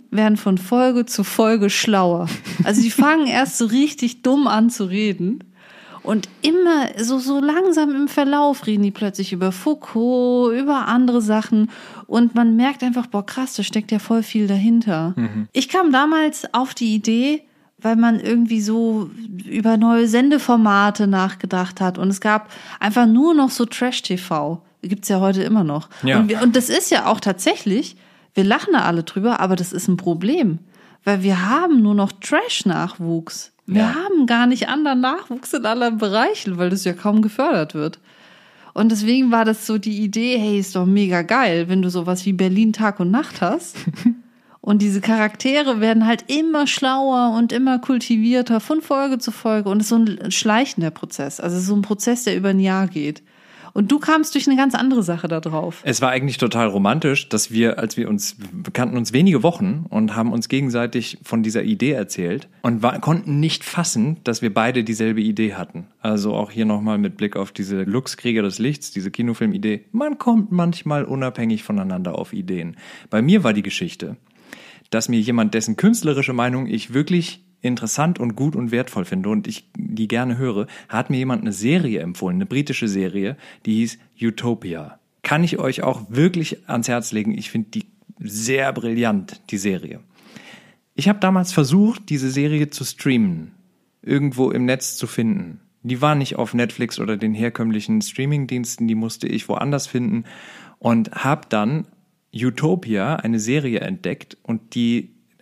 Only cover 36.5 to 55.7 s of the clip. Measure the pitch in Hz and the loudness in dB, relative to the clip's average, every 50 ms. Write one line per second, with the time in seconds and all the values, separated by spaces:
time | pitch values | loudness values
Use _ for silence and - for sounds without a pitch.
36.5 | 180 175 180 180 190 196 185 185 175 180 - 208 208 214 214 214 - - 269 339 | -2 0 0 0 0 0 -2 -4 -4 -2 -2 2 4 4 2 2 0 0 0 2
37.5 | 294 180 151 151 - 156 151 165 - - _ _ _ _ - - - - _ _ | 2 0 0 -2 -4 -4 -4 -4 -6 -8 _ _ _ _ -20 -20 -20 -20 _ _
38.5 | _ _ - - - - 214 226 220 208 208 220 240 269 262 240 233 226 226 220 | _ _ -20 -12 -2 2 2 2 2 2 2 2 2 4 4 4 4 4 4 2
39.5 | 220 214 - - 220 214 202 220 208 202 214 202 208 220 233 247 247 233 214 214 | 0 -2 -2 -2 -2 -2 -2 -4 -4 -2 -4 -2 -2 -2 0 0 0 0 0 0
40.5 | 208 202 190 185 190 185 180 185 196 202 202 185 180 170 170 170 220 254 262 202 | 0 0 0 -2 -2 0 2 4 4 4 4 2 2 0 0 2 2 2 4 2
41.5 | 165 170 170 175 185 190 180 180 180 180 170 180 180 185 185 202 190 175 190 185 | 2 0 0 0 0 0 2 0 0 -2 -2 -2 -4 -2 -2 -2 0 2 2 2
42.5 | 185 202 226 220 214 - 220 208 196 - 180 175 196 262 311 - - - 180 175 | 4 4 2 2 2 2 0 -2 0 0 0 2 2 0 0 -2 -4 -4 -2 -2
43.5 | 240 339 - - - - - 165 151 - - 240 233 - - _ _ _ _ _ | -2 -4 -6 -10 -14 -8 -8 -8 -6 0 0 0 0 0 -8 _ _ _ _ _
44.5 | _ _ - - 208 208 208 208 196 202 190 220 226 220 214 214 214 - - 262 | _ _ -2 2 2 4 4 2 0 0 0 0 2 2 2 0 -2 -2 -2 0
45.5 | 269 294 294 269 240 214 214 226 226 226 220 220 233 233 - - 269 302 320 320 | 0 2 2 0 0 0 2 2 4 4 4 4 2 0 -2 -4 -2 0 0 0
46.5 | 311 294 294 269 - - 277 262 262 269 269 269 262 247 247 240 220 226 233 226 | 2 0 0 0 0 0 0 0 0 2 0 2 2 2 2 2 2 2 0 2
47.5 | - 240 262 262 254 247 247 - 262 240 - - 240 220 220 233 247 247 247 247 | 2 0 2 2 2 0 0 0 -2 -2 0 0 0 2 2 2 2 2 2 2
48.5 | 233 220 - - 302 320 311 - 285 269 277 277 262 240 - 240 214 - - 226 | 0 0 0 0 -2 -2 0 0 -2 0 0 0 -2 -2 -4 -6 -8 -4 -2 0
49.5 | 220 214 202 196 196 214 214 214 233 226 226 214 - - - 185 185 - - 220 | 0 0 0 0 0 0 2 2 4 4 4 2 0 -4 -6 -4 -4 -2 0 2
50.5 | 214 226 277 262 - - 165 156 160 - - 165 - - 139 147 - - - 175 | 2 2 2 0 0 -2 -2 -2 -4 -6 -12 -12 -8 -8 -8 -8 -8 -6 -6 -4
51.5 | 175 180 185 190 208 202 196 - 214 202 - 240 247 240 - 208 180 190 190 196 | -4 -2 -2 0 0 0 0 0 -2 -2 0 0 0 0 0 -2 -2 0 0 2
52.5 | 190 190 190 190 190 190 190 180 180 156 147 147 151 - _ _ _ _ _ - | 2 4 4 2 2 2 0 -2 -2 -4 -4 -4 -6 -8 _ _ _ _ _ -20
53.5 | - - - - - - 214 190 277 294 - - 311 320 311 - - 285 - 285 | -20 -20 -20 -8 -2 -2 2 2 2 2 2 2 2 2 2 2 0 0 2 4
54.5 | 269 262 277 269 262 - 247 262 269 240 190 170 170 165 - 160 165 160 160 165 | 4 4 4 2 2 2 2 2 2 2 2 0 -2 -4 -4 -4 -4 -4 -4 -4
55.5 | 156 156 175 175 | -4 -4 -4 -4